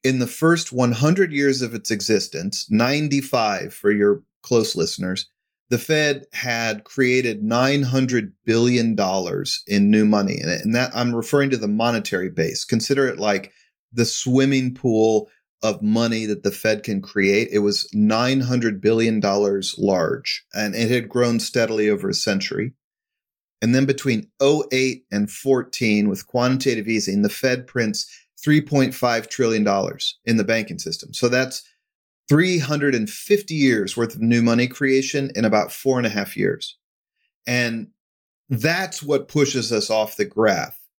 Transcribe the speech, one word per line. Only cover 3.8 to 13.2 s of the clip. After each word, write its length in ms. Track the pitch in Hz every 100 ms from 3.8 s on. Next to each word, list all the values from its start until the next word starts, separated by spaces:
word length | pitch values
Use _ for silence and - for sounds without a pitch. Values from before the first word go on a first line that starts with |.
| 104
your 320 | 104 101 101 _ _
close 320 | - 120 104 -
listeners, 540 | 82 - 92 95 - _ _ _ _
the 80 | 120
Fed 480 | - 156 151 143 -
had 500 | - 123 117 113 107
created 600 | - - 127 127 123 104
nine 400 | 107 117 131 143
hundred 500 | 131 131 131 123 104 _ -
billion 500 | 113 120 123 117 104
dollars 680 | 95 95 90 95 95 - -
in 240 | 101 101
new 140 | 107 107
money. 320 | 107 101 85
And, 120 | -
and 260 | - 107 120
that, 160 | 127 117
I'm 180 | 120
referring 360 | 117 110 143 139
to 60 | 123
the 100 | 107
monetary 600 | 107 117 117 107 95 92
base. 340 | - 82 -
Consider 440 | - 117 - 139 131
it 120 |
like 320 | 92